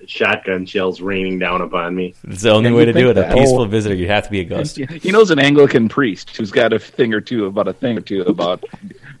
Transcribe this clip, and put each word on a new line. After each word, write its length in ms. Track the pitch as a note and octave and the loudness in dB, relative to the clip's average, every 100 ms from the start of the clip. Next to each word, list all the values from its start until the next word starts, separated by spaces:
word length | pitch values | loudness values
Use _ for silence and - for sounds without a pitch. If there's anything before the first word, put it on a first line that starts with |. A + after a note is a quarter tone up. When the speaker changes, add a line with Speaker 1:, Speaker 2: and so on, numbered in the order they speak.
| - | -16
Speaker 1:
shotgun 580 | - G#2 G#2+ - F#2 F#2 | -4 -2 -2 -4 -6 -4
shells 340 | G2+ F#2+ F2 | -4 -4 -4
raining 400 | F#2 G2 F#2+ F#2 | -6 -6 -4 -4
down 220 | F2+ F2+ | -4 -4
upon 340 | E2+ F2+ E2+ F2+ | -4 -6 -4 -6
me. 180 | F2+ - - | -8 -10 -14
Speaker 2:
It's 160 | F#2+ | -2
the 60 | A2 | 2
only 160 | G#2+ A2+ | 4 4
Speaker 3:
And 80 | A#2 | 4
Speaker 2:
way 60 | |
Speaker 3:
you 40 | A#2 | 4
Speaker 2:
to 60 | |
do 60 | A#2 B2+ | 4 4
Speaker 3:
think 40 | G2+ | 2
Speaker 2:
it. 0 | |
A 40 | F2+ | 2
Speaker 3:
that. 40 | B2 | 4
Speaker 2:
peaceful 280 | C3+ B2+ A2 | 4 4 2
visitor. 300 | A2 G#2+ F#2+ | -2 -2 -2
You 120 | F2+ | 0
have 160 | G#2 - | -2 -2
to 40 | |
be 100 | G2+ | -6
a 20 | |
ghost. 320 | F2 - D3+ - | -4 -6 -6 -8
Speaker 3:
He 340 | C3+ E3 F3+ | -10 -6 0
knows 200 | G#3 G#3 | 4 4
an 80 | D#3 | 4
Anglican 480 | C#3 C#3+ C#3+ C#3 A2+ | 4 6 6 4 0
priest 480 | - C3 F2+ - - | 0 -2 -4 -10 -10
who's 160 | G#2+ | -4
got 220 | B2+ A2+ | 0 2
a 60 | A2 | 0
thing 340 | - - A#2+ | -4 -2 -2
or 80 | A2 | -2
two 240 | - A#2+ G2 | -4 -4 -2
about 220 | G2+ G2 | -2 -4
a 40 | |
thing 240 | F#2 B2 A2 | -4 -4 -4
or 40 | |
two 220 | - G2 | -4 -4
about 400 | F2+ E2+ F2 F2+ - - G2+ - - - | -2 -2 -2 -4 -10 -18 -20 -20 -20 -12